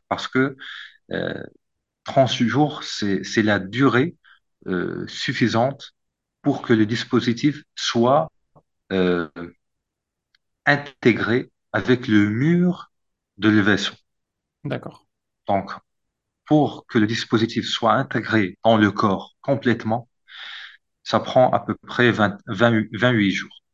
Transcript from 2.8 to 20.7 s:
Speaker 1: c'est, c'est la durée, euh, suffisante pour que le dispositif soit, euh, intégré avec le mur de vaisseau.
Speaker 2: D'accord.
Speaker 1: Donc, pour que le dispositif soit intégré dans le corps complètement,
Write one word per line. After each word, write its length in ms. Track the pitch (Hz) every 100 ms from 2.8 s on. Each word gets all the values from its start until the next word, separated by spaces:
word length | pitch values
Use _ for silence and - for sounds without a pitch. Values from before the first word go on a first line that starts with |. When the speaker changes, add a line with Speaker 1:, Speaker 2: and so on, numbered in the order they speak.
Speaker 1:
c'est, 400 | - - 104 98
c'est 200 | - -
la 160 | 107 101
durée, 560 | 95 113 135 117 165 - _ _ _ _ -
euh, 380 | 92 87 87 87
suffisante 840 | - - 127 117 110 127 135 - _ _ _ _ _
pour 200 | 147 135
que 120 | -
le 120 | 113 104
dispositif 760 | 117 - 123 113 117 147 139 - -
soit, 540 | - 120 120 143 160 _ _ _ _ _ -
euh, 380 | 95 90 87 80 85 85 - _ _ _ _ _ _ _ _ _ _ -
intégré 840 | 143 - - 127 104 101 120 - _ _
avec 360 | 110 104 123 123
le 220 | 107 104
mur 600 | 110 147 175 180 180 - _ _ _ _ -
de 120 | 104
vaisseau. 460 | 107 101 98 - - _ _ _ _ _ _ 143
Speaker 2:
D'accord. 400 | 135 - - _ _ _ _ -
Speaker 1:
Donc, 240 | 98 95 - _ _ _ _ _ _ -
pour 400 | 151 131 - -
que 100 | 120
le 80 | 107
dispositif 580 | 113 - 117 110 - -
soit 260 | - 113
intégré 640 | 110 135 123 107 110 92 -
dans 120 | 113 113
le 160 | 104
corps 440 | 98 110 92 - _
complètement, 680 | - 135 123 110 107 117 - _ _ - - - -